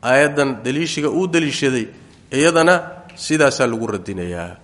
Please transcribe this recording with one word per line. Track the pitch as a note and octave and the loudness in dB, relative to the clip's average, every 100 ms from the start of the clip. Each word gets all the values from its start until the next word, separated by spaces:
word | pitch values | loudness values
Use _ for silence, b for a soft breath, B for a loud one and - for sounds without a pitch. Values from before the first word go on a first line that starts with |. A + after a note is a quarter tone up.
Aayaddan | A#2 C3 D3 D3 C#3 A#2+ | 4 4 4 2 -2 -2
daliishiga | A#2+ C#3 E3 D#3 D3 | -4 -4 -4 -2 -2
uu | D3+ F#3 | -2 0
daliishaday, | E3 D#3 C3 C#3 B2+ G#2+ B B B _ | 0 -2 0 0 0 -4 B B B _
iyadana | C3+ D#3+ E3 E3 F3+ E3 - - - | 2 2 4 4 4 0 -16 -20 -14
sidaasaa | - D#3 C#3+ C3 B2 | -4 2 2 2 -2
lagu | A2+ A2+ | -2 -4
radinayaa. | G#2 F2 F#2+ F2 F2 F2 F#2 | -6 -6 -8 -6 -8 -10 -14